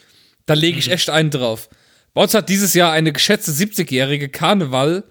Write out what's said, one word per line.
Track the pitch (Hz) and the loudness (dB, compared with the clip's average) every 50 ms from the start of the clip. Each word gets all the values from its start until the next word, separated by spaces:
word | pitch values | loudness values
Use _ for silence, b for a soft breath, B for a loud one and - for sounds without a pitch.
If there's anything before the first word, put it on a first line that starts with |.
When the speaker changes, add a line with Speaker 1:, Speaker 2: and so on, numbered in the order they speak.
| b b b b b b b b b | b b b b b b b b b
Speaker 1:
Da | - 156 | -2 0
lege | 151 156 170 170 160 | 2 2 0 0 0
ich | 151 - | -2 -2
Speaker 2:
Mhm. | 180 | -2
Speaker 1:
echt | 170 - - | -2 -2 0
einen | 147 160 160 151 | 0 0 0 0
drauf. | 143 131 123 113 110 110 - - b b b b b b b b b | 0 -2 -2 -2 -4 -4 -8 -16 b b b b b b b b b
Bei | 139 196 | 0 2
uns | 202 - | 2 2
hat | 214 143 156 | 0 0 0
dieses | 190 196 202 180 - | -2 -2 0 2 2
Jahr | 175 175 165 | 4 4 4
eine | 156 160 160 156 147 | 2 2 0 0 0
geschätzte | - - - 208 208 - 170 147 | 0 0 0 0 0 -2 -4 -4
siebzigjährige | 139 202 214 - - 170 - 135 127 135 135 147 143 143 135 | -2 -4 -4 -2 -4 -4 -2 -2 -2 0 0 -2 -4 -4 -8
Karneval, | - - 143 170 208 196 170 131 127 131 139 151 170 190 - _ | -6 -2 0 2 2 2 0 0 0 0 0 0 0 -2 -6 _